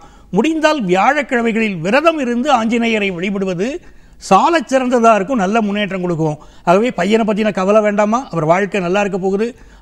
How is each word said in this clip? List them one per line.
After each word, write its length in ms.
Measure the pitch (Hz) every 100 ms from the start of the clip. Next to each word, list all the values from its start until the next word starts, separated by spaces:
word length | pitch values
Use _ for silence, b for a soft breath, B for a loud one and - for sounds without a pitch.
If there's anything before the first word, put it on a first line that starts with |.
| b b b
முடிந்தால் 540 | 180 294 320 302 311 190
வியாழக்கிழமைகளில் 960 | 180 214 294 254 247 233 226 220 185
விரதம் 400 | 160 254 330 320
இருந்து 440 | 247 240 285 254
ஆஞ்சநேயரை 480 | 226 240 233 220 202
வழிபடுவது 680 | 175 190 196 190 175 214 320 b b b b
சாலச் 560 | - 190 269 330 247
சிறந்ததா 420 | 262 254 247 226 214
இருக்கும், 220 | 185 262
நல்ல 240 | 185 220
முன்னேற்றம் 400 | 214 202 208 190
கொடுக்கும். 360 | 180 165 156 151 b b
ஆகவே 280 | - 180 240
பையனை 340 | - 185 220 220
பத்தின 280 | 208 214
கவலை 280 | 196 190 214
வேண்டாமா, 460 | 214 208 208 226 269
அவர் 140 | 165 156
வாழ்க்கை 360 | 175 202 208
நல்லா 180 | 175 190
இருக்க 180 | 202 185
போகுது. 380 | 190 196 226 - b b